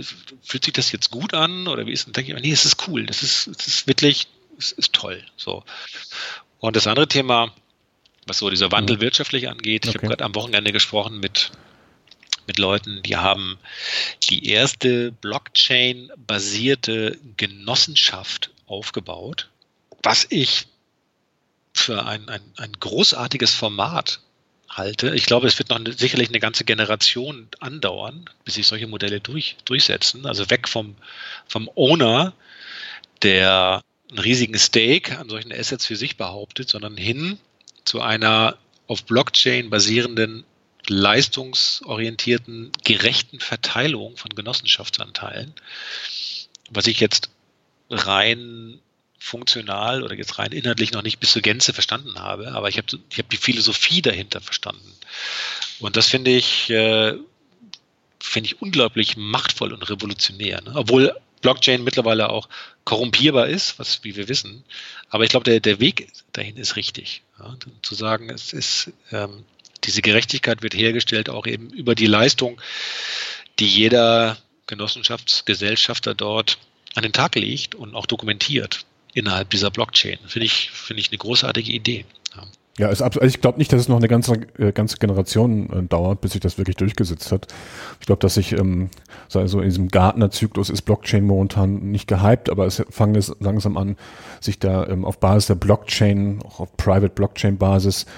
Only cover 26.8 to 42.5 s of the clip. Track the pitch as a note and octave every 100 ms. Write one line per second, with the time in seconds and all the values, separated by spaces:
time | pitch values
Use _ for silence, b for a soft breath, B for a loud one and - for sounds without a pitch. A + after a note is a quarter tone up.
26.8 | G#2 G#2+ - A#2+ C3+ C#3 A2+ - C3 D3+
27.8 | G2+ F#2+ G#2 D3 F3 _ - - G2+ G#2+
28.8 | A2+ G#2 G2+ G2+ - D3 - - - C3
29.8 | - - - B2 C#3 G2 G2 A#2+ - A#2
30.8 | G#2+ G2+ B B B B - A2+ A2 -
31.8 | C#3 E3 A#2 A#2+ F3+ - B B B B
32.8 | B B - _ G#2 F#2 F#2+ F#2+ F#2 F#2+
33.8 | - _ _ A#2 G#2 B2 A2+ A2 - A#2+
34.8 | A2+ E3 - C3 C3 G#2+ A2+ - A2 C3
35.8 | - G#2+ C#3+ - F#2+ G2 G#2 - C3 G#2+
36.8 | G#2+ G#2 G2 B2+ E3+ G3+ _ _ - _
37.8 | - A#2 A#2 A2 A2 A2 A2 - _ _
38.8 | _ G#2+ - A#2 - - B2+ B2 A#2 G#2+
39.8 | G2+ A2+ A#2+ A2+ A2 A2 - _ _ _
40.8 | - G2 G2 A2+ C#3+ - C3 B2+ - -
41.8 | - A2 A2+ A2+ A#2+ A#2 A#2